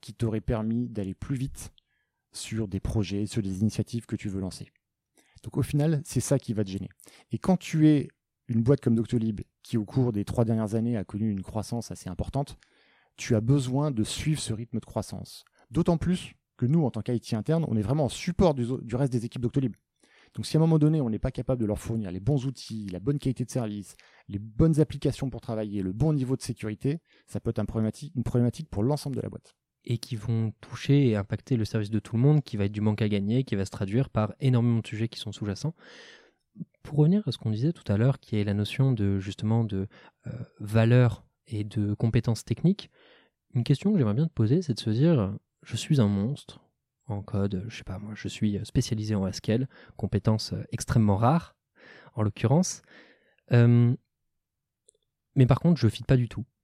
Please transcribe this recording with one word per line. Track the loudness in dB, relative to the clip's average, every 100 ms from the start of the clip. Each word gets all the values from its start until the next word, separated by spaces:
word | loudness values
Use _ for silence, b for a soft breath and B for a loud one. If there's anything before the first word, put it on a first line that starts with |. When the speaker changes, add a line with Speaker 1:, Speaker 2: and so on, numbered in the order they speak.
Speaker 1:
qui | -14
t'auraient | -6 -4 -2
permis | -2 -4 -2 -2 -4
d'aller | -6 -8
plus | -8 -6 -6
vite | -6 -8 -16 -20 _ _ _ _ _
sur | -16 -8 -6 -4
des | -4
projets, | -2 -2 -2 -4
sur | -2 -2
des | -2 0
initiatives | 0 0 -4 -6
que | -6
tu | -6 -6
veux | -6
lancer. | -6 -8 -18 _ _ _ _ b b b
Donc | -8 -4
au |
final, | 0 2 2 0
c'est | -2 -4
ça | 0 0
qui | 0
va | -4
te | -2
gêner. | -4 -10 -14 B B B
Et | -2
quand | 0 0
tu | 0 4 6
es | 6 0 _ _ _ -2
une | 0
boîte | 4 2
comme | 4
Doctolib, | 2 2 0 0 -4 -10 _
qui | -4 -4
au | -2
cours | 0 0
des | 0 -2
trois | 0
dernières | 0 0 0
années | -2 -2 -2
a |
connu | -4 -2 -2
une | -2
croissance | -4 -8 -6 -8 -8
assez | -12 -10
importante, | -8 -4 -4 -6 -12 b b b b b -14
tu | 0
as | 2
besoin | 4 2 2 -2 -2
de | -2
suivre | -4 -2 -2 -2
ce | -4
rythme | -8 -6 -8
de |
croissance. | -4 -6 -6 -10 -14 -18 _ b b
D'autant | 0 2 2
plus | 0 -2 -4 -20 _ -4
que | 2
nous, | 2
en | 2
tant | -2
qu'I | -4 -4
T | -2
interne, | -4 0 -2 0
on | 0
est |
vraiment | 0 0
en | 0
support | -2 -4 4 4
du, | 4 -2 -4
du | -4
reste | -2 0
des | 0
équipes | -4 -4
Doctolib. | -2 0 -2 -4 _ _ b b b
Donc | -10 0
si | 2
à |
un |
moment | 4 6
donné, | 4 4
on | 0
n'est | -2
pas | -4
capable | -4 -4 -2
de | 0
leur | -2
fournir | -4 -4 -4
les | -4
bons | 0 0 -2
outils, | -8 -10 -10 -8
la | -6
bonne | -4 -2
qualité | -2 -4
de | -4
service, | -4 -4 -6 -12 -20 b b -10
les | -8
bonnes | -4 4 6 6
applications | 2 2 -2 -2 -4
pour | -6
travailler, | -6 -4 -2 -2
le | -2
bon | 2 2
niveau | 2 0 -2
de |
sécurité, | -4 -8 -8 -4 -2 -4 b b _
ça | -6
peut | -4
être | -2
un |
problématique, | -2 0 -2 -4 -8
une | -6
problématique | 0 2 2 -2 -8
pour | -2
l'ensemble | 0 -2 -4 -6
de |
la | -6
boîte. | -12 -18 _ _ _
Speaker 2:
Et | -6 -6
qui | -4
vont | -8 -2 -2 -2 -6
toucher | -16 -8 2 4 4
et | 2
impacter | -2 -8 -2 -2
le |
service | 0 -2 -2
de | -4
tout | -2 2
le |
monde, | 4 4
qui | 0 -2
va | -2
être |
du | 0
manque | 0 0
à | 0
gagner, | 0 0 -2
qui | 0 -4
va |
se | -4
traduire | -4 -2 0 0
par | -2 -2 0
énormément | 2 4 4 0
de | -2
sujets | -4 -6
qui | -6
sont | -12
sous-jacents. | -6 -6 -4 -6 -8 B B B B B B _ -18 -18 _
Pour | -4 2
revenir | 4 4 0
à |
ce | -4
qu'on | -4
disait | 0 -2
tout | -4 -2
à | 2
l'heure, | 2 0
qui | -2 -2
est |
la | 0
notion | 0 -2 0 0
de, | 2 0 0
justement, | -4 -4 0 2
de, | 0 -2 -6 B B _ -12
euh, | -12 -14 _
valeur | 0 2 6 6 4 2 _ _ -10
et | -6
de | -4 -2 -2
compétences | 0 2 2 0 -2
techniques, | -4 0 2 0 -6 b b b b _ _
une | -2
question | 2 2 2
que | 2
j'aimerais | 2
bien | 2 0
te |
poser, | 0 2 2
c'est | 0
de | -4
se | 0
dire, « | 2 4 4 2 -4 -12 _
Je | -10 -8
suis | 0 4
un | 4
monstre | 2 -2 -4 -12 -20 _ _ _ _ -8
en | -8
code, | -4 -2 -2 -2 -8
je | -12
sais |
pas | -12 -10
moi, | -10 -10
je | -10
suis | -2 0 0
spécialisé | -2 -2 0 -4 -2
en | 0
Haskell, | -2 -4 -2 -2 -2 B B -8
compétence, | -2 0 2 0 -2
euh, | -8 -8
extrêmement | -8 0 4 4 4
rare, | 4 2 0 _ _ B B B B
en | -2
l'occurrence, | -2 0 2 2 2 -6 b b b b b b _
euh, | 6 8 8 6 2 _ _ _ _ _ _ _ _ _ _ _ _ _ 4
mais | 4
par | 6
contre, | 4 4
je | 2
fit | 0
pas | 2 2
du | 2
tout. » | -6 -12 _